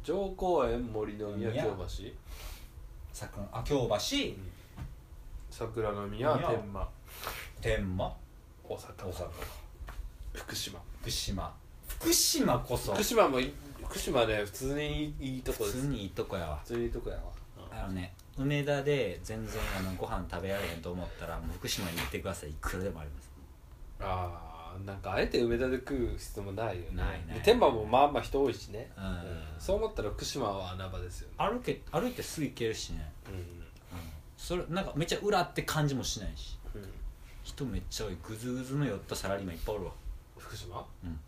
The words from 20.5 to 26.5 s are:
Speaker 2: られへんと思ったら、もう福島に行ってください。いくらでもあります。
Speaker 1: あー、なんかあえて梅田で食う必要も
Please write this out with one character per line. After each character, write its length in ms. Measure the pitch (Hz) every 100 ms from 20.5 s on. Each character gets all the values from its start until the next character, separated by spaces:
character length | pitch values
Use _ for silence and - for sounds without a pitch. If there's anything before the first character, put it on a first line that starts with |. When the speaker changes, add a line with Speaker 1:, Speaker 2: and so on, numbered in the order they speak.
Speaker 2:
ら 80 | 98
れ 100 | 87
へ 60 | 82
ん 60 |
と 100 | 87
思 100 | 90
っ 60 | 85 -
た 80 | 85
ら、 120 | 80
も 80 | 80
う 60 | 87
福 100 | 117
島 220 | - 90
に 80 | 85
行 60 |
っ 60 | 80
て 100 | -
く 80 | 95
だ 60 |
さ 120 | 92 76
い。 40 |
い 20 | 76
く 160 | - 92
ら 80 |
で 60 | 95
も 100 | 80
あ 40 |
り 60 | 73
ま 120 | 69
す。 80 | - - - - - - - -
Speaker 1:
あ 760 | 95 92 90 85 - - 82 92
ー、 60 | 98
な 60 |
ん 40 | 98
か 160 | 95
あ 60 | 104
え 60 | 196
て 140 | -
梅 180 | 117 117
田 80 | 131
で 100 | 131
食 160 | -
う 220 | 135 113 107
必 220 | - 107
要 60 |
も 80 | 98